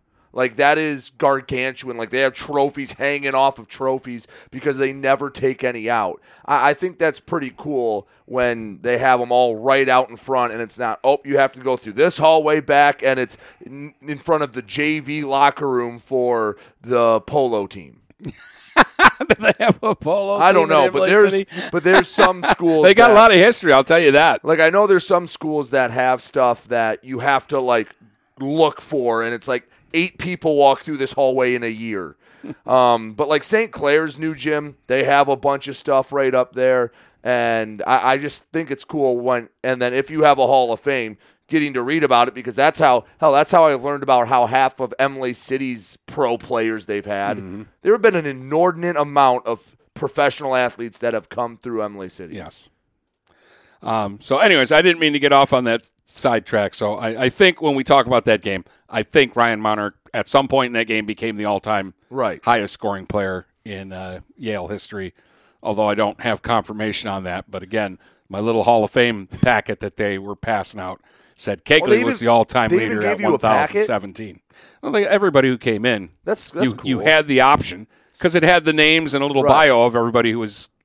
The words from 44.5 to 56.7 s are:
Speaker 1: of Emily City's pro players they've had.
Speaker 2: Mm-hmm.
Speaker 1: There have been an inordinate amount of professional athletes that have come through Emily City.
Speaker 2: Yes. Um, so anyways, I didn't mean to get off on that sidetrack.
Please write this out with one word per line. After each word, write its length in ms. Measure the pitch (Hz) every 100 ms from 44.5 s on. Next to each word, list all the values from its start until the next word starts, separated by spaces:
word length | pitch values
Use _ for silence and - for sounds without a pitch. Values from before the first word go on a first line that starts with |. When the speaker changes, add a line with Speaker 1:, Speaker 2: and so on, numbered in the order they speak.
| 131 131 -
Speaker 1:
of 140 | 127 -
Emily 360 | 135 135 127
City's 640 | 120 - 135 135 120 95 - -
pro 320 | - 131 117
players 480 | - 120 113 110 101
they've 180 | 104 101
had. 320 | 101 101 104
Speaker 2:
Mm-hmm. 260 | 95 101 110 _
Speaker 1:
There 100 | 214
have 100 | 226
been 140 | 220 180
an 120 | 151
inordinate 680 | 131 131 151 180 165 175 160
amount 500 | 147 143 135 123 113
of 300 | 117 _ _ _
professional 600 | - 135 - 143 - 143 131
athletes 440 | 123 - 117 -
that 140 | 120
have 140 | 113 -
come 300 | - 120 117
through 240 | 123 113
Emily 260 | 104 101 95
City. 280 | - 87 87
Speaker 2:
Yes. 340 | 87 - - _ _ _ _ _ _ _ _ _ _ _
Um, 380 | - 113 101 104
so 160 | - 135
anyways, 340 | 208 165 127
I 100 | 151
didn't 180 | 180 170
mean 140 | 156
to 60 | 147
get 140 | 139
off 180 | 139 139
on 120 | 131 123
that 240 | 117 - _ _
sidetrack. 680 | - 135 117 - 110 101